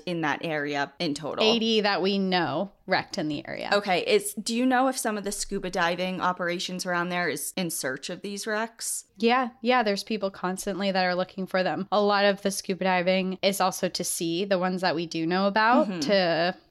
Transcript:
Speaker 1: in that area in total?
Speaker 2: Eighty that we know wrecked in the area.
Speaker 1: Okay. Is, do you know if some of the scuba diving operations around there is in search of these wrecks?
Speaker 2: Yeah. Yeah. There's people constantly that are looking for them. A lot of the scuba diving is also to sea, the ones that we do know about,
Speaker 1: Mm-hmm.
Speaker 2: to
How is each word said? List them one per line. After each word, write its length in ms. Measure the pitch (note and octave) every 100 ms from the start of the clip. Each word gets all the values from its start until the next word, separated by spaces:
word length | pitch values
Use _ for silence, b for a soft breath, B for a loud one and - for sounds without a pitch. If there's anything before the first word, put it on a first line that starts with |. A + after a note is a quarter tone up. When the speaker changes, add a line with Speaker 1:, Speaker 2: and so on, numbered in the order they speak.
| -
Speaker 1:
in 160 | E3+
that 180 | D3+ C3+
area 480 | E3 D3+ D3 C#3+ C#3 -
in 140 | E3+
total? 320 | D3 D3+ -
Speaker 2:
Eighty 380 | A3 A#3 A3+ A3
that 180 | G3+ G3+
we 180 | F#3+ G3
know 540 | F#3+ F3+ D#3 D3 G3 _ -
wrecked 320 | F3 C3+ -
in 100 | D3+
the 180 | D3 -
area. 220 | - A#1
Speaker 1:
Okay. 260 | G3+ G3+ F3+ -
Is, 260 | G#3 G#3
do 200 | - G3+ A#3
you 80 |
know 240 | B3+ B3 C4
if 80 | C4
some 220 | A#3 G#3
of 60 |
the 80 | G3
scuba 360 | G#3 - G3 F#3
diving 540 | F#3 E3+ F3 F#3 F#3
operations 640 | F3+ F3+ F3 F3 - F3+ F#3
around 240 | F3 F3
there 180 | F3 E3+
is 240 | C#3+ - -
in 120 | F3
search 400 | - - C3 -
of 140 | F3+
these 240 | G3 G3+ A3
wrecks? 580 | G#3+ A3+ - - - - -
Speaker 2:
Yeah. 300 | A3+ B3+ A#3+ -
Yeah. 220 | A3+ B3+
There's 220 | G#3+ G3+
people 260 | - A3 G3
constantly 600 | - F3+ F#3 - F3+ G3
that 120 | F#3+
are 100 | F#3
looking 320 | F3+ F#3 - F#3+
for 160 | F#3
them. 260 | F3+ D#3 F#3+
A 80 | G3+
lot 240 | G#3 G3+
of 160 | G3+ G3
the 80 | G3+
scuba 340 | F#3+ - F#3
diving 540 | F#3 F#3 F3 F#3 F#3 F#3
is 180 | F#3+ F#3+
also 280 | F#3 - F3+
to 140 | -
sea, 400 | F3 - E3 E3 G3+
the 120 | F#3+
ones 220 | F#3 F3+
that 140 | F3+
we 100 | D3+ E3+
do 200 | E3+ D#3+
know 200 | F3+ G3+
about, 420 | G3+ A3 C4 D4
Speaker 1:
Mm-hmm. 120 | F3+
Speaker 2:
to 540 | C#3 G3 F3+ D#3+ F3 F#3 _